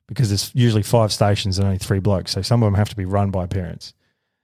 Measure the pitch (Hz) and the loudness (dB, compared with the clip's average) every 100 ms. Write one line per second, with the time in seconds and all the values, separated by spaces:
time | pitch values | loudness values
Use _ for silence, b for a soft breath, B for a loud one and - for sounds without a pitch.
0 | - 113 107 101 - 131 120 107 98 117 | -10 -2 0 0 -2 2 4 2 2 2
1 | 107 - 104 101 98 92 98 95 - 98 | 2 2 2 2 -2 0 0 0 -2 0
2 | 98 92 - - 104 120 107 98 101 101 | 0 0 -2 -6 0 2 2 2 0 -2
3 | 92 101 98 92 87 98 85 - - _ | -4 0 0 -2 -4 -4 -6 -10 -16 _
4 | _ _ _ _ | _ _ _ _